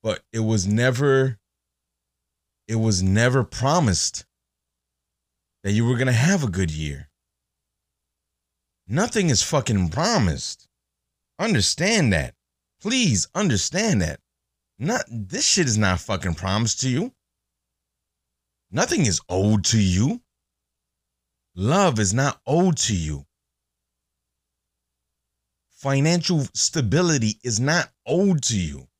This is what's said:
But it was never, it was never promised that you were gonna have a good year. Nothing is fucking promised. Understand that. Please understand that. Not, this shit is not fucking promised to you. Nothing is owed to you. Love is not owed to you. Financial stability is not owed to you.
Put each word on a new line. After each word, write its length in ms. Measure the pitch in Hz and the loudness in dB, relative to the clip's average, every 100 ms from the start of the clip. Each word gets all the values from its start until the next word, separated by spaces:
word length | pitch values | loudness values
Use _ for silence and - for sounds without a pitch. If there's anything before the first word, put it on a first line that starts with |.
But 180 | 110 98 _ | -6 -8 _
it 80 | 113 | -4
was 260 | 110 110 92 | 0 0 0
never, 720 | 107 127 123 143 135 135 117 _ _ _ _ _ _ _ _ _ _ _ _ - | 2 2 2 2 4 2 -4 _ _ _ _ _ _ _ _ _ _ _ _ -6
it 60 | |
was 280 | 113 113 95 | 0 2 2
never 420 | 95 101 120 131 | 2 4 4 2
promised 800 | 120 - 131 165 135 90 - - - _ _ _ _ _ _ _ _ _ _ _ _ _ | 0 -2 0 2 2 0 -2 -6 -18 _ _ _ _ _ _ _ _ _ _ _ _ _
that 100 | 98 | -2
you 140 | 104 117 | 0 2
were 100 | 120 | 0
gonna 160 | 131 | 2
have 320 | 117 147 196 | 2 2 2
a 60 | 131 | 0
good 200 | 87 90 | -2 -2
year. 380 | 78 76 71 71 _ _ _ _ _ _ _ _ _ _ _ _ _ _ _ _ _ - | -2 -6 -8 -14 _ _ _ _ _ _ _ _ _ _ _ _ _ _ _ _ _ -6
Nothing 440 | 127 226 226 180 | -2 0 0 0
is 120 | 113 | 0
fucking 460 | - 151 117 104 87 | 0 -2 0 0 0
promised. 800 | 85 165 208 98 67 - - _ _ _ _ _ _ _ _ | 0 0 2 0 -2 -8 -14 _ _ _ _ _ _ _ _
Understand 760 | 214 131 98 - 180 226 135 | 0 0 0 -2 0 2 2
that. 220 | 87 62 _ _ _ _ _ | 0 -2 _ _ _ _ _
Please 480 | 202 254 220 104 - | -4 0 2 2 -2
understand 680 | - 202 104 - 175 220 123 | -2 0 0 -2 -2 0 0
that. 160 | 80 73 _ _ _ _ _ _ | -2 -6 _ _ _ _ _ _
Not, 260 | 131 247 - | -4 -4 -6
this 380 | 117 95 190 - | -10 -8 -4 0
shit 200 | - 151 | 0 2
is 120 | 107 | 2
not 220 | 101 92 | 2 0
fucking 340 | - 98 92 | -4 -6 -4
promised 460 | 80 95 101 117 - | -4 -2 -2 -2 -4
to 100 | 127 | -4
you. 220 | 127 240 _ _ _ _ _ _ _ _ _ _ _ _ _ _ _ _ | -4 -4 _ _ _ _ _ _ _ _ _ _ _ _ _ _ _ _
Nothing 340 | 104 254 330 131 | -2 -2 2 0
is 140 | 80 - | 0 -4
owed 360 | 90 104 110 - | 0 2 2 2
to 140 | 113 | 2
you. 400 | 95 90 127 240 _ _ _ _ _ _ _ _ _ _ _ _ _ | 2 2 0 -2 _ _ _ _ _ _ _ _ _ _ _ _ _
Love 460 | 90 101 180 190 113 | -4 0 2 2 2
is 120 | 101 | 0
not 280 | 113 139 - | 0 -2 -4
owed 340 | - 156 185 160 | -2 2 2 0
to 180 | - 98 | -2 -2
you. 280 | 78 71 69 _ _ _ _ _ _ _ _ _ _ _ _ _ _ _ _ _ _ _ _ _ _ _ _ | -4 -8 -12 _ _ _ _ _ _ _ _ _ _ _ _ _ _ _ _ _ _ _ _ _ _ _ _
Financial 760 | _ 139 135 151 175 165 170 127 | _ -2 2 2 2 0 -2 -2
stability 840 | - - - 117 143 180 147 110 104 | -4 -4 -2 0 2 2 2 0 -4
is 160 | 123 107 | -6 -2
not 280 | 135 170 - _ | 0 0 -2 _
owed 380 | - 170 196 170 | -4 0 2 0
to 140 | - 110 | 0 -2
you. 300 | 82 69 65 _ | -4 -6 -18 _